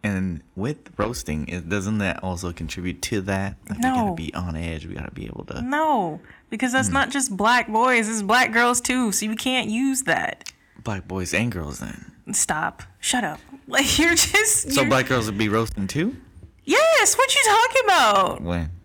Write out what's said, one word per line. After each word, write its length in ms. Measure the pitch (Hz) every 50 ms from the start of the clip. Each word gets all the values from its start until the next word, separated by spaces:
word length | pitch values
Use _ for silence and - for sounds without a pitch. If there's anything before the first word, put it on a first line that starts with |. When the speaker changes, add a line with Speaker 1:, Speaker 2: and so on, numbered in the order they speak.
Speaker 1:
And 400 | - 104 98 95 95 95 85 76 - _ _
with 220 | 92 101 127 151 - - - -
roasting, 500 | - 104 113 123 - - - 76 78 73 -
it, 200 | - - 78 82
doesn't 300 | 95 104 92 101 110 107
that 260 | 101 92 - - -
also 280 | 92 90 87 92 87
contribute 500 | 87 - 82 78 - - 90 90 87 90
to 180 | - - 117 104
that? 340 | 92 98 98 95 98 98 - - - -
Like, 100 | 202 220
we 40 |
Speaker 2:
No. 120 | 240 262 262
Speaker 1:
gotta 180 | 254 226 202
be 200 | 175 165 160 -
on 240 | - - 90 87 80
edge. 300 | 80 85 85 82 78 76
We 80 | 85 90
gotta 160 | - 73 -
be 160 | - - -
able 180 | - - - -
to 140 | - - -
Speaker 2:
No, 600 | 233 254 277 302 320 311 294 233 185 165 151 175 - - - - _ _
because 240 | 233 220 262 247
that's 160 | 240 262 247 196
Speaker 1:
Hmm. 60 | 180
Speaker 2:
not 160 | 277 - -
just 260 | - 277 262 - 202
black 320 | 185 202 220 247 247 233 -
boys. 400 | 214 220 240 254 247 233 220 208
It's 140 | 226 220
black 280 | 202 190 220 254 254 -
girls, 280 | 220 233 240 240 247 233
too. 320 | - - 254 254 247 214
So 140 | 190 - 220
you 80 | 214 226
can't 340 | 220 - 262 254 254 220 214
use 360 | 214 233 269 269 269 254 -
that. 460 | 170 165 - - - - - - - - _ _ _ _ -
Speaker 1:
Black 240 | - 120 104 95 -
boys 280 | - 92 95 90 85 -
and 180 | 90 113 120
girls, 280 | 104 90 78 71 71 -
then. 320 | - - - - - - - - _ -
Speaker 2:
Stop. 500 | 202 - - - 165 151 160 - - - - - - _
Shut 260 | - - - 247 226
up. 160 | 156 147 - -
<laughs> 60 | - - - _ -
Like, 300 | 233 269 277 - - -
you're 140 | 311 339 339
just, 560 | 339 - - - 403 440 - - - - -
Speaker 1:
So 80 | 269 277
Speaker 2:
you're 100 | 269 -
Speaker 1:
black 160 | - 131 127
girls 200 | 127 131 123 113
would 120 | 110 101 104
be 100 | 110 104
roasting, 380 | 101 113 113 107 - 104 98
too? 300 | 95 - 147 170 233 269 - - - _ - - - _ _ _
Speaker 2:
Yes. 520 | - 330 494 622 659 659 554 427 - -
What 160 | - 523 539 -
you 80 | 571 539
talking 380 | 440 403 453 494 508 - 539 494
about? 580 | 415 370 320 254 214 202 196 190 - - -
Speaker 1:
When? 280 | - 85 87 87 82 78 87 -